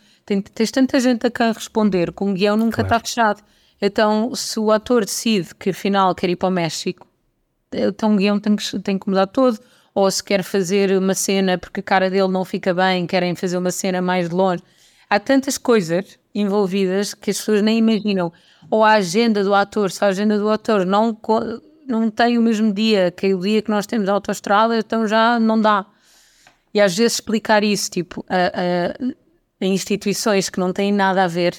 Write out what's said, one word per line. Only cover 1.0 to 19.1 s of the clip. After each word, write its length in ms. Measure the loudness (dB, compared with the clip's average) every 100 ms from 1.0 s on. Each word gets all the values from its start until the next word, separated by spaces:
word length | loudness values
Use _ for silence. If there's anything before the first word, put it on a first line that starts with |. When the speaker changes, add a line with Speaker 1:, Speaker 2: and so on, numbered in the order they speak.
Speaker 1:
gente 260 | 2 0 -2
a 40 |
quem 220 | 0 -2
responder, 600 | -2 -4 0 0 0 -2
que 100 | -2
um 120 | -4
guião 200 | 0 0 2
nunca 260 | 0 0
Speaker 2:
Claro. 120 | 0 0
Speaker 1:
está 40 |
fechado. 420 | -2 0 0 0 _ _ _ -4
Então, 540 | -2 2 2 2 -2
se 260 | -4 -6 -2
o 100 | 0
ator 360 | 0 2 0 0
decide 480 | -4 0 0 -2
que 160 | -6 -6
afinal 440 | -4 -2 2 2
quer 140 | 0 -2
ir 80 | -2
para 120 | -2
o 40 |
México, 540 | 0 -2 -4 -8 -8 -14 _ _ _ _ _ -12
então 400 | -2 -2 0 0
o 20 | 2
guião 200 | 2 0
tem 180 | 0 -2
que, 220 | -2 -6
tem 180 | -4 -4
que 100 | -2
mudar 180 | 0 0
todo, 320 | 2 0 0 -10 _ _
ou 160 | 0 0
se 120 | 0
quer 200 | -2 -2
fazer 540 | 0 -2 0 0 2 2
uma 160 | 0
cena 420 | -2 0 0 0 -2
porque 240 | -6 -10
a 20 |
cara 280 | -2 0 2
dele 180 | 0 0
não 160 | 0
fica 300 | -4 -4 -2
bem, 320 | 0 0 0 0
querem 280 | -2 -2
fazer 220 | -2 -4 -2
uma 140 | -2
cena 320 | -4 -4 -2
mais 260 | 0 -2 -2
de 60 |
longe. 280 | 0 0 0 -8 _ _ _ -2
Há 100 | -2
tantas 380 | 2 0 0 -6
coisas 640 | 2 2 2 -4 -4 -16 _
envolvidas 800 | -4 0 0 0 0 0 0 -4
que 160 | -6 -6
as 80 | -4
pessoas 240 | 0 2
nem 160 | 2 2
imaginam. 540 | 2 2 0 -2 -4 -8 _ _ -4
Ou 120 | 2
a 100 | 4
agenda 500 | 4 2